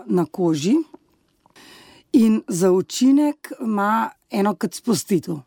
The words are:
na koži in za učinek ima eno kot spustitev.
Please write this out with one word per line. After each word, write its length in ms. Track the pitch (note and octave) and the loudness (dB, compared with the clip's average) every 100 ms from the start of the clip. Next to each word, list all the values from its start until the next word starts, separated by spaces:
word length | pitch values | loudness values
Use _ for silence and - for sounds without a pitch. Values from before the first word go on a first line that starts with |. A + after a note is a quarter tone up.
| A3 | -2
na 200 | F3+ E3 | -2 -2
koži 520 | - E3+ D#3 E3+ D#4 - - _ _ _ _ _ - - - - - - | -2 0 0 2 0 0 -12 _ _ _ _ _ -20 -20 -20 -20 -20 0
in 280 | C4+ A3 A3 - | 2 4 2 -2
za 260 | F3 F#3 | 0 2
učinek 640 | F#3 - - B3+ C#4 D4 D4 - - | 2 -2 0 2 4 2 -4 -14 -10
ima 520 | A3+ G3+ G3+ A3+ A3 _ - | -4 -2 0 -2 -4 _ -8
eno 260 | G3+ G3+ | -2 -2
kot 200 | F3+ F#3 | -2 -6
spustitev. 640 | - - E3+ - F3+ F3+ D3+ | -8 -4 -4 0 -4 -2 -10